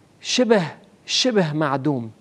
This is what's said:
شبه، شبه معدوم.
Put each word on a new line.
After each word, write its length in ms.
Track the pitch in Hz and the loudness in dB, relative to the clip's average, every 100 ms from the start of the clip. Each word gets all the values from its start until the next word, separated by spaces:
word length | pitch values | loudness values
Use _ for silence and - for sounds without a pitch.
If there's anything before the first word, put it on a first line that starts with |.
| _ _ | _ _
شبه، 460 | - - 233 220 151 - - _ - | -4 0 2 2 0 -8 -20 _ -6
شبه 480 | - 254 214 160 | -2 0 2 0
معدوم. 580 | 147 151 135 143 135 113 - | 0 -2 0 -2 -2 -6 -12